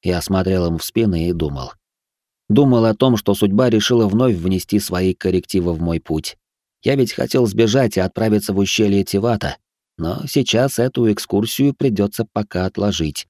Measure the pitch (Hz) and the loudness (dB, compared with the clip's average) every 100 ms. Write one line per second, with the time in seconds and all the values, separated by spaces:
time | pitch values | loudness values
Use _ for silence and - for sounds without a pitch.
0 | 90 90 - 95 92 95 87 82 - - | -2 -4 -2 -2 0 0 0 -2 -4 -2
1 | 110 87 85 87 76 69 64 - _ _ | 0 0 -2 -2 -4 -6 -12 -16 _ _
2 | _ _ _ _ _ 107 143 120 113 107 | _ _ _ _ _ 2 4 4 4 2
3 | 131 117 - 101 104 101 127 110 104 120 | 2 2 0 0 2 2 2 2 2 2
4 | 107 104 127 95 87 92 - 104 - 90 | 2 2 2 0 -2 -2 -2 -4 -2 -2
5 | 92 90 95 92 - 95 87 82 85 82 | 0 0 0 -2 0 -2 -2 -2 -2 -4
6 | - 78 - - _ _ _ _ - 139 | -4 -6 -6 -16 _ _ _ _ -2 0
7 | 120 - 117 131 117 107 113 123 123 98 | 0 -2 -2 0 0 2 2 4 2 0
8 | 92 - 113 104 - 98 98 - 107 101 | -4 -2 0 0 0 -2 0 2 2 2
9 | 95 101 113 110 69 - _ _ _ - | 0 -2 0 -2 -4 -10 _ _ _ -10
10 | 82 - 139 - 127 110 135 - 123 127 | -8 -6 -4 -2 0 0 0 0 -2 2
11 | 117 104 - 98 107 - 143 135 139 101 | 0 0 -2 -2 -2 0 0 2 -2 0
12 | 101 - 110 - 104 87 92 - 101 85 | -2 -2 -6 -6 -6 -4 -4 -2 -2 0
13 | 78 73 - | -4 -6 -14